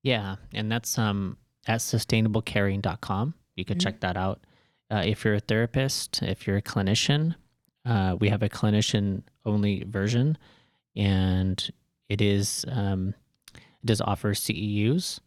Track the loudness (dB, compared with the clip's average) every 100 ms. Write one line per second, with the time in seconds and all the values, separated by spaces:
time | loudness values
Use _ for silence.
0 | 2 0 -2 -8 -8 -6 -2 -2 -2 0
1 | 2 0 -2 -6 _ _ -2 -2 0 -2
2 | 2 2 4 0 0 0 2 0 -2 -4
3 | -4 -2 -2 -6 _ -10 -4 -2 -2 -2
4 | -4 -2 -2 -4 _ _ _ _ _ -2
5 | 0 0 0 0 2 0 2 0 -2 -4
6 | -6 -4 -4 -4 -2 -2 0 -2 2 2
7 | 2 2 0 -4 _ _ _ _ 0 2
8 | 2 2 2 2 -2 0 2 2 2 0
9 | 0 -2 -8 _ -2 0 2 0 -4 -2
10 | 0 2 2 0 -8 _ _ _ _ 0
11 | 2 4 4 2 0 -2 -6 -12 _ _
12 | _ 0 2 2 0 -4 -4 -2 -2 -2
13 | -4 -6 _ _ -20 -20 -20 _ 0 0
14 | 0 -2 -2 -2 -2 -4 -2 0 2 2
15 | -2 -10